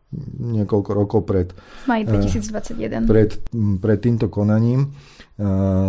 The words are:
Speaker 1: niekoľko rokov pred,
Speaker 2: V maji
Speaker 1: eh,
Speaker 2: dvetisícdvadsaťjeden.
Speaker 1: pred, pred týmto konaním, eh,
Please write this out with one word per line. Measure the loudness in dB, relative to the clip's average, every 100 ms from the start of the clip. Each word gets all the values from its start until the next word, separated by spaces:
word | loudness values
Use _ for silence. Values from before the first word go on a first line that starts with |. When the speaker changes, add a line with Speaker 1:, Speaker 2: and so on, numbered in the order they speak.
| _ -14 -12 -8
Speaker 1:
niekoľko | -4 -2 0 0 0 0
rokov | 2 0 2
pred, | 0 0
Speaker 2:
V | -6 -20 -8 -2
maji | -2 0
Speaker 1:
eh, |
Speaker 2:
dvetisícdvadsaťjeden. | 0 2 0 -4 -8 -8 -6 -6 -2
Speaker 1:
pred, | 4 4 4 0 -6 -2 0 0
pred | 0 2
týmto | 2 0 0
konaním, | 0 2 4 2 2 -2
eh, | -6 -20 -20 -20 -6 -2 0 2 2